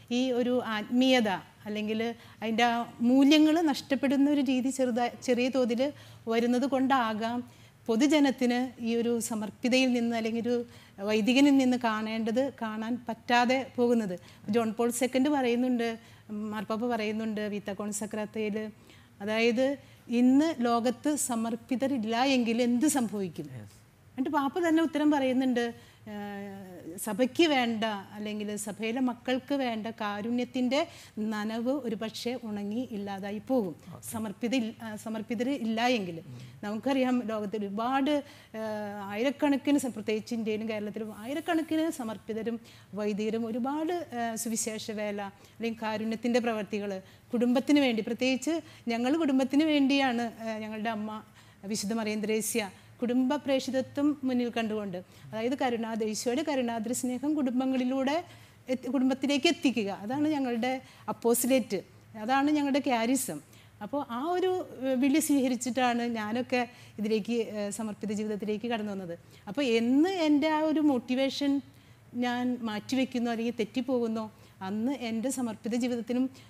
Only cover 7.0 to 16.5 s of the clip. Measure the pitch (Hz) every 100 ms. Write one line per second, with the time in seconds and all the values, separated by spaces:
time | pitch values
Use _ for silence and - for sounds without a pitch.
7 | 226 214 226 240 240 - - - - 226
8 | 294 302 277 269 247 240 254 - 226 233
9 | 233 233 214 214 214 - 247 262 262 240
10 | 233 233 220 233 240 240 240 - - -
11 | 202 220 214 254 285 269 254 247 226 214
12 | 220 226 226 226 277 - 226 214 220 240
13 | - 220 - 240 247 262 226 - 240 233
14 | 202 175 - - - 233 220 208 240 240
15 | 254 262 294 285 247 240 254 240 233 226
16 | - - - 208 214